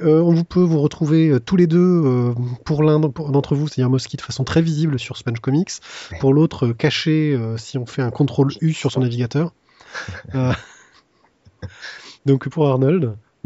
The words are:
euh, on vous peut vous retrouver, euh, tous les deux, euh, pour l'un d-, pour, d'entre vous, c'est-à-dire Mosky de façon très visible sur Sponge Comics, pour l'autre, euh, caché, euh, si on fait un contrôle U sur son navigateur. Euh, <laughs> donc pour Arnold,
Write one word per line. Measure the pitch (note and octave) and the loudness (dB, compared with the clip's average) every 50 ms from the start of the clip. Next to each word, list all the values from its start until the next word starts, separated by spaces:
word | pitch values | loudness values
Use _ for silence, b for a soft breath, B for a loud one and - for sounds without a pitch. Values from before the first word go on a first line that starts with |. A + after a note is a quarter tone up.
| - | 2
euh, | D#3 D3+ D#3+ | 4 4 4
on | E3+ E3+ E3+ | 6 4 4
vous | E3 E3+ | 2 2
peut | - - F3+ | 0 2 2
vous | F3+ E3+ D#3+ D3+ | 2 4 2 2
retrouver, | C#3+ D3 - - E3 D3 D#3 D#3+ D#3+ D#3 | 0 0 0 -2 0 2 2 4 4 4
euh, | C#3+ B2 | 2 2
tous | A#2 - F#3+ | 0 0 2
les | F3+ F3 D#3+ | 2 4 4
deux, | E3 F3 F3+ F3+ F3+ E3+ D#3 | 4 4 4 4 4 4 2
euh, | C3 B2 B2 A#2+ B2 A#2+ A#2+ B2 B2 B2 - - | 2 2 2 0 0 -2 -2 -4 -6 -8 -8 -6
pour | - D#3 D3 D3+ | -4 0 2 2
l'un | D#3 D3+ D#3 | 4 4 2
d-, | D#3 D3 | 2 0
pour, | A#2+ - D#3 C#3+ | -2 -6 -4 0
d'entre | C3+ C#3+ C#3+ - D3 | 0 0 0 0 -2
vous, | C#3 D3+ D3+ | -2 -2 -2
c'est-à-dire | - - B2+ B2+ | -2 -2 0 0
Mosky | C3 C3 - - - - | 0 0 -2 -6 -10 -14
de | |
façon | - - - - C3 | -12 -10 -8 -6 -6
très | - - E3 | 0 0 0
visible | E3 E3 D#3 D3 D#3+ D#3+ C#3 B2 | 2 2 0 0 0 -2 -2 -4
sur | - - - | -6 -8 -12
Sponge | - - B2 A#2 A#2 | -10 -8 -6 -6 -4
Comics, | - C3+ C3+ D#3 G3 - - - B B B B B B - - | -2 0 0 0 0 -2 -6 -14 B B B B B B -8 0
pour | - C3+ C3+ | 2 2 4
l'autre, | D3 D#3+ D#3+ - - B2+ A#2+ | 4 4 2 0 -2 -2 -2
euh, | A#2 | -2
caché, | - - D3+ - - - E3 D#3 D#3 D#3 D3+ C#3+ | 0 0 -2 -2 -2 -2 0 0 0 0 0 0
euh, | B2 A2+ A2 A2+ | -2 -2 -4 -6
si | A2+ - - - C3 | -8 -10 -8 -8 -8
on | A#2+ | -8
fait | A#2 - - | -6 -6 -4
un | - - | -4 -4
contrôle | - - D3 C3 - - C#3 C#3 C#3 - | 0 0 0 0 2 0 0 0 0 -2
U | D#3+ D#3+ D#3 | -2 -2 -2
sur | - - C3+ | -2 -4 -4
son | - C3+ | -2 -2
navigateur. | C3 A#2+ A#2 A#2+ B2 A#2 - C#3+ E3 E3+ - _ B B B B B B B B B B F#2 B B - - | -2 -2 -2 -2 -4 -2 -2 -2 -2 -4 -6 _ B B B B B B B B B B -14 B B -8 -4
Euh, | C3 C3 B2+ A#2+ B B B B B B B B B _ _ _ _ _ _ _ _ _ - _ _ | -2 -2 -2 -2 B B B B B B B B B _ _ _ _ _ _ _ _ _ -20 _ _
<laughs> | - - - - - - - - - - - _ - | -18 -18 -16 -18 -20 -20 -20 -20 -20 -20 -20 _ 0
donc | C#3 C#3 C3 - C3+ | 2 2 2 0 -4
pour | - E3 D3+ C#3+ | -2 0 2 2
Arnold, | C3 B2+ C3 C3+ E3+ F#3+ C#3+ A#2 G#2 G#2+ - _ _ _ - | 2 2 2 2 2 0 0 -2 -4 -8 -14 _ _ _ -4